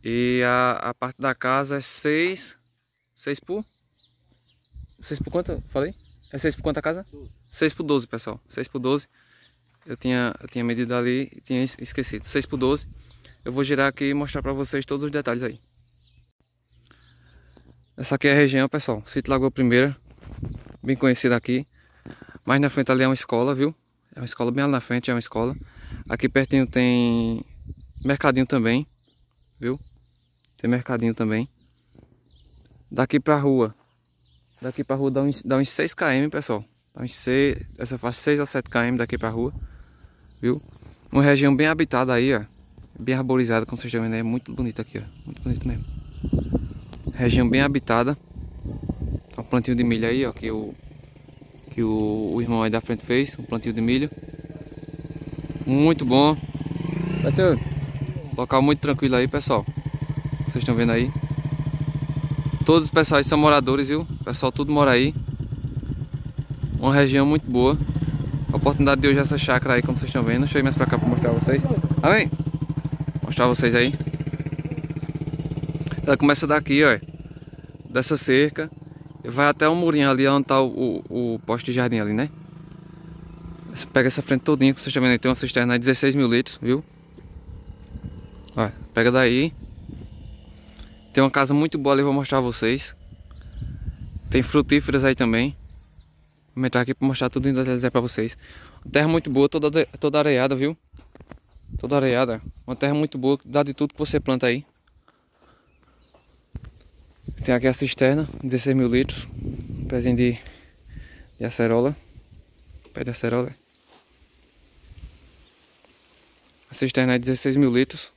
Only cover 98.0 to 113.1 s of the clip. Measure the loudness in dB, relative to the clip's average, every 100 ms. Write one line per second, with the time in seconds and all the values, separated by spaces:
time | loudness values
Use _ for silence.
98 | 0 -2 -4 -6 -20 -20 -20 -20 -2 2
99 | 4 2 2 4 4 4 0 2 0 0
100 | 0 2 4 4 2 0 -2 -4 _ -20
101 | -20 -20 -20 -20 _ -20 -12 -8 0 2
102 | 4 2 0 -2 -8 -18 -12 -2 0 0
103 | -2 -2 0 0 0 0 0 -2 -4 -2
104 | -2 -2 0 0 2 0 -6 _ _ _
105 | _ _ _ _ _ _ _ _ _ _
106 | _ _ _ _ _ -18 -18 -20 -20 _
107 | _ _ -16 -8 -2 2 2 0 -2 2
108 | 4 4 -2 -6 -4 -2 2 2 4 2
109 | 0 -4 -10 -10 -10 -10 -10 -8 -4 -2
110 | 0 2 2 0 -10 -20 -20 _ -20 -20
111 | -20 -20 -20 _ -6 0 2 4 2 -2
112 | -14 -20 _ -20 _ _ _ -20 -18 -10
113 | -8